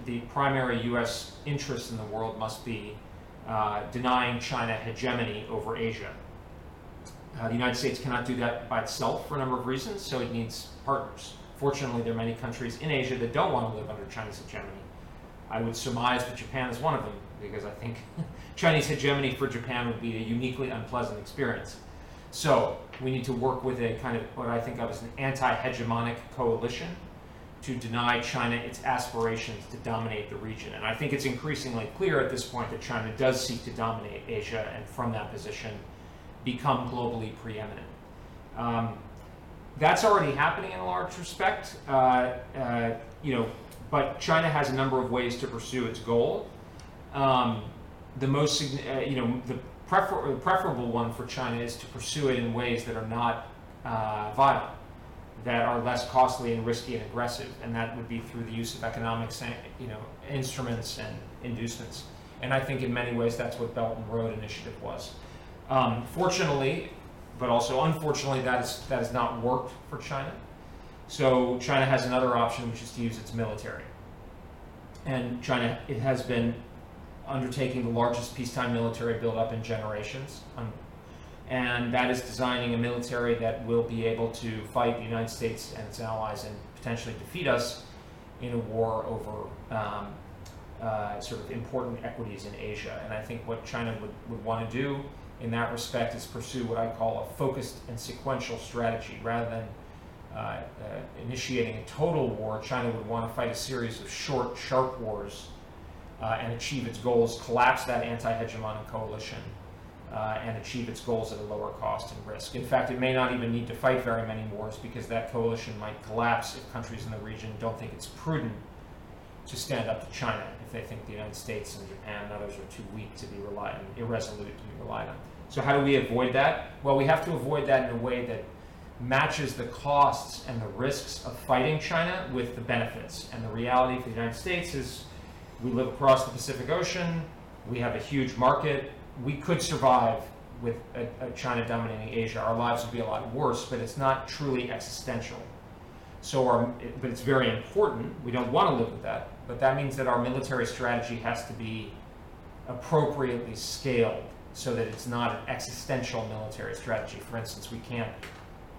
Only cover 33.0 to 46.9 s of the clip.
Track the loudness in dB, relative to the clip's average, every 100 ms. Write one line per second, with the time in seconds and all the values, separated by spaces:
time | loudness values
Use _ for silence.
33 | -2 4 4 4 0 -2 -4 -2 0 -2
34 | -6 -8 -4 -4 -2 -2 -2 -6 -8 -2
35 | 0 0 -4 -6 -8 -6 -6 -8 -10 -14
36 | -16 -16 -16 -6 -4 0 2 2 0 -2
37 | -2 -2 -4 -6 -8 -6 -8 -10 -12 -14
38 | -16 -16 -16 -16 -10 -4 0 2 0 -2
39 | -10 -14 -14 -16 -16 -14 -12 4 6 8
40 | 8 8 6 4 4 2 -4 -4 -2 0
41 | -2 -6 -8 2 2 2 -4 -10 4 8
42 | 8 8 4 0 -6 -4 0 2 2 0
43 | -6 -4 0 2 2 -4 -12 -14 0 2
44 | 2 0 4 6 6 4 4 4 4 4
45 | 4 2 2 0 -2 -4 -2 0 0 -2
46 | 4 6 6 2 -4 -12 -14 -14 -14